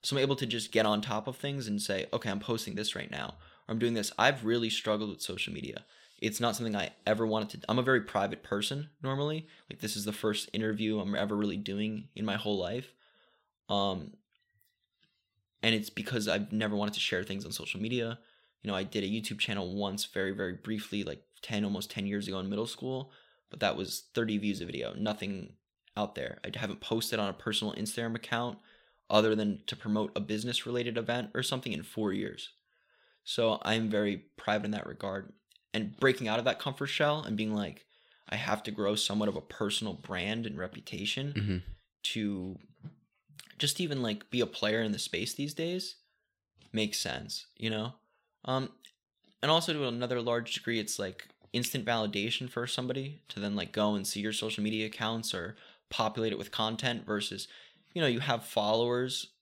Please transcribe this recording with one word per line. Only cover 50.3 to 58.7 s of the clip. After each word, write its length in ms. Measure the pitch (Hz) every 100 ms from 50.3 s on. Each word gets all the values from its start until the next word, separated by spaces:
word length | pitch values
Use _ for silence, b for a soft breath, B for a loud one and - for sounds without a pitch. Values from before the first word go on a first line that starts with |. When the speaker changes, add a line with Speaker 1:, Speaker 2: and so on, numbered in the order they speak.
| 120 113
Speaker 1:
degree, 260 | - - 113
it's, 200 | 107 -
like, 280 | 98 92 - - _
instant 320 | 120 120 135 107
validation 640 | 117 107 104 104 - 123
for 180 | - 120
somebody 560 | - 127 127 135 147 _
to 100 | -
then, 160 | 101 101
like, 160 | 87
go 240 | - 107 104
and 100 | 98
see 140 | 104
your 140 | 107
social 300 | 107 110 104
media 220 | 104 110 107
accounts 480 | 107 110 113 113
or 240 | 95 87 107 B B _
populate 420 | - 110 107 110
it 40 | 101
with 140 | -
content 540 | - 110 113 131 120 -
versus, 420 | 104 104 - - B B B B
you 80 | 175
know, 60 | 151
you 120 | 117
have 260 | - 120 -
followers 840 | - 104